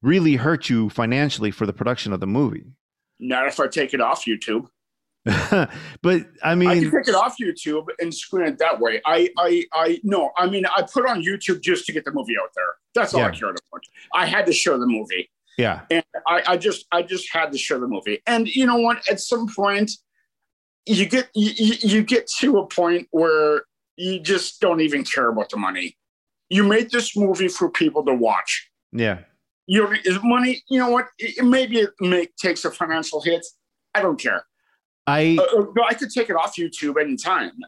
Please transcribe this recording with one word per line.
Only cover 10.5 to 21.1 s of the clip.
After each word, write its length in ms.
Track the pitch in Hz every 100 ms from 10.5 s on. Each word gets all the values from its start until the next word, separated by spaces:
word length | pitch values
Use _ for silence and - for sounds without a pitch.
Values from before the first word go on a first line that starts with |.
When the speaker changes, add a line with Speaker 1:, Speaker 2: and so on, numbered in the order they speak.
| 196 190
Speaker 2:
I 180 | 190
put 220 | 175 - 254
on 120 | 208
YouTube 380 | 170 202 - 180
just 240 | 196 175 -
to 40 |
get 140 | 156 143
the 60 |
movie 220 | 139 113 98
out 80 | 92 92
there. 100 | 90 - _ 233
That's 180 | 190
all 80 | 165
I 40 | 107
Speaker 1:
Yeah. 60 |
Speaker 2:
cared 280 | 80 104 87 _
about. 120 | - - - -
I 120 | 180 175
had 200 | 202 185
to 80 |
show 260 | - 180 131
the 60 | 123
movie. 440 | 113 104 90 - _ _ -
Speaker 1:
Yeah. 240 | 113 85 -
Speaker 2:
And 140 | 165 - - 160
I, 160 | 175 175
I 100 | 175
just, 280 | 196 - -
I 100 | 175
just 320 | 175 180 -
had 180 | 165 156
to 60 | 135
show 220 | - 131
the 80 | 123
movie. 340 | 101 104 104 233
And 200 | 233 220
you 180 | 262 247
know 120 | 240
what? 300 | 233 233 190
At 100 | 202
some 280 | - 233 226
point, 380 | 190 202 202 214 - _ _ _ _ _ _ _ _ -
you 200 | 190
get, 240 | 196